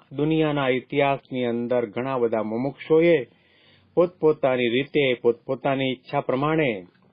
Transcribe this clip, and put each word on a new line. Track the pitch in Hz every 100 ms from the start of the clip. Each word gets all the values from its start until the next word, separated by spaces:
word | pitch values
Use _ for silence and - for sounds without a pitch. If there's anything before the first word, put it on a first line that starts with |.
| -
દુનિયાના | 139 151 160 156 147 131
ઇતિહાસની | 127 - 143 139 139 - 127
અંદર | 123 117 120 123
ઘણા | 113 107 131 131
બધા | 117 110
મુમુક્ષોએ | 107 113 135 - - 160 170 156 120 _ _ _ _ _ _
પોતપોતાની | - 175 - 156 151 135 127 120
રીતે, | 123 139 151 135
પોતપોતાની | 120 117 117 - 127 143 135 135
ઈચ્છા | 127 - 143
પ્રમાણે | - 131 147 160 143 101 90 _ _